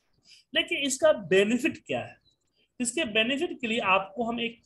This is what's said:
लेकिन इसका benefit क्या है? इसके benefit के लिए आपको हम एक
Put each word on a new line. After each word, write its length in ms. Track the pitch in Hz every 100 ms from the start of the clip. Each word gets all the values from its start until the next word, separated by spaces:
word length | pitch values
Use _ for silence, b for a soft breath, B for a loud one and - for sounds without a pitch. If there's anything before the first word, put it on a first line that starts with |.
| _ _ b b b
लेकिन 240 | 302 330 330
इसका 340 | 277 254 -
benefit 760 | - 180 185 208 240 320 - -
क्या 140 | 123
है? 160 | - - _ _ _ _ _ -
इसके 240 | 240 -
benefit 560 | 311 214 226 277 349 285
के 60 | 226
लिए 140 | 226
आपको 440 | 196 190 - -
हम 160 | 233 233
एक 220 | 233 -